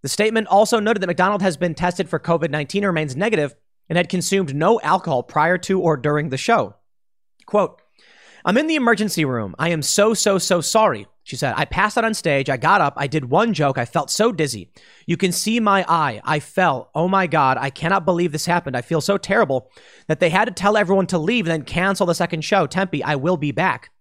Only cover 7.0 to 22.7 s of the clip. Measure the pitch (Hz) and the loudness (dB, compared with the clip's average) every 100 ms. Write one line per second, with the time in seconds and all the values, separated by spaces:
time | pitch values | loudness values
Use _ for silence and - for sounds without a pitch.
7 | _ _ _ _ - 208 180 - _ _ | _ _ _ _ -2 0 0 -6 _ _
8 | _ _ - - - 220 311 311 233 214 | _ _ -20 -6 0 0 2 2 2 2
9 | 214 170 147 120 101 - 165 165 135 - | 0 -2 -2 -2 -6 -4 -2 -2 0 2
10 | 214 226 208 190 - 175 - 220 214 113 | 2 4 2 0 0 0 2 2 2 0
11 | 101 _ - 127 139 117 143 - 208 233 | -10 _ -14 -6 -4 -2 -2 0 0 0
12 | 226 214 170 139 139 131 156 196 143 - | -2 -2 0 0 0 0 2 4 2 -2
13 | 139 156 123 156 233 175 143 - 120 165 | -4 -4 0 0 2 0 0 0 -2 -4
14 | 139 - 226 175 147 110 82 _ - - | -4 0 0 0 -4 -4 -14 _ -20 -16
15 | - 170 185 175 214 233 214 196 175 170 | -6 -2 0 -2 -2 0 2 2 2 0
16 | 147 107 - 151 - - 175 131 - 147 | 0 -4 -4 -4 -2 0 2 0 -4 -4
17 | 180 190 180 156 131 131 135 - 160 196 | 0 0 2 2 2 2 -4 -4 -2 0
18 | 165 170 175 151 - 175 - 123 - 165 | 0 0 0 -2 -2 -2 -2 -6 -2 -4
19 | - 202 - 208 190 131 - - - - | 0 -2 0 0 2 -2 -4 -20 -20 -18
20 | - 151 170 180 240 180 196 214 180 190 | -4 0 2 2 0 0 2 2 2 2
21 | 185 175 160 240 165 160 131 170 185 190 | 2 0 0 0 0 -4 -4 -2 -2 0
22 | 180 165 175 165 156 196 151 | 0 0 -2 -4 0 2 2